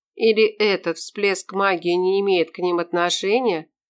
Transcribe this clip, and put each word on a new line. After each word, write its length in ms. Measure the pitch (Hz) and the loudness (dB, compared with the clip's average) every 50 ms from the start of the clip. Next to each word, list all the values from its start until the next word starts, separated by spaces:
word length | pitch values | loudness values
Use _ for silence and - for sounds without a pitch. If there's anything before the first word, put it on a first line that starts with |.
| _ _ _ | _ _ _
Или 300 | - 220 226 214 214 220 | 0 2 2 4 4 2
этот 540 | 220 - - 208 208 196 185 - 170 160 - | 2 2 0 0 0 0 0 -2 -4 -6 -6
всплеск 520 | - - - 208 202 202 190 180 - - | -10 -12 -6 -2 0 0 0 -2 -6 -6
магии 440 | 185 196 196 196 185 165 165 175 175 | -4 0 0 2 0 0 0 0 0
не 260 | 180 185 185 190 196 | 2 2 2 0 0
имеет 300 | 196 196 190 175 160 165 | 0 2 2 0 0 -2
к 80 | - - | -4 -4
ним 200 | 175 180 175 170 | -2 -2 0 -2
отношения? 880 | 170 - - 175 175 175 175 - - 190 214 254 254 226 180 156 160 - _ _ _ | -2 -2 -2 -2 0 -2 -2 -2 -2 0 0 0 0 0 -2 -2 -6 -12 _ _ _